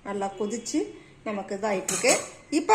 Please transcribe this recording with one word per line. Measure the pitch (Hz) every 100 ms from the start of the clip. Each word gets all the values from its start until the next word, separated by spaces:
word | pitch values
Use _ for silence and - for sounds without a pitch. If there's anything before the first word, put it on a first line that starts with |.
| 202
நல்லா | 202 196 -
கொதிச்சு | 208 226 - 302 415 - - - 226
நமக்கு | 202 190 196
இதாயிட்டு | 214 190 185
இருக்கு. | 190 247 - - - - 302
இப்ப | 330